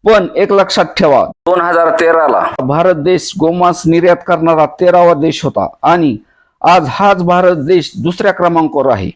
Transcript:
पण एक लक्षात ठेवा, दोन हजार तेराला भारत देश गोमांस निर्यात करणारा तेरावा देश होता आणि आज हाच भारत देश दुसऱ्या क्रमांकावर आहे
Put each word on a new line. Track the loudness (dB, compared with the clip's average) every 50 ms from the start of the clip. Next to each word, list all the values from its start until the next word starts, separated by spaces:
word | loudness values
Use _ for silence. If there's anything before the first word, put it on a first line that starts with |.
| 2
पण | 4 2 2 2 0 -2
एक | -2 0 2 2
लक्षात | 0 2 0 0 -2 -2 -2 -2
ठेवा, | 0 2 2 4 2 2
दोन | 0 -6 _ _ -2 0 0
हजार | 0 0 0 0 2 0
तेराला | 0 2 2 2 2 2 2 0 0 -2 -2 -4 -6 -6 -4
भारत | -2 -2 0 2 0 0
देश | 0 0 -2 -2 -2 -4 -8 -6 -2
गोमांस | -2 -2 0 0 0 0 -2 -2 -2
निर्यात | 0 0 2 2 2 0 0 0
करणारा | -4 -2 0 0 0 2 2 0
तेरावा | -2 -2 0 0 2 4 4 4 4 2
देश | 2 0 -4 -4 -4 -6
होता | -4 -4 -4 -6 -6 -8 _ 0
आणि | 0 0 2 0 -2 -2 -6 _ _ _ _ _ _ _ _
आज | 0 2 2 2 0 -2
हाच | -4 0 0 0 2 0 0
भारत | 0 0 2 2 2 0
देश | 0 0 0 0 0 0 -4 -10
दुसऱ्या | -6 -6 -6 -4 -2 -2 -2
क्रमांकावर | -2 0 -2 0 0 0 -2 0 -2 -2 0 0
आहे | -2 -2 -4 -8 -10